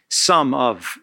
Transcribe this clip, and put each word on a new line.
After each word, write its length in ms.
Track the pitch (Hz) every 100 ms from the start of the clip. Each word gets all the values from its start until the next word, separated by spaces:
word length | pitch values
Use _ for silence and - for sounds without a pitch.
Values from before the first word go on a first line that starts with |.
| -
some 440 | - - 170 139 135
of 420 | 123 95 - -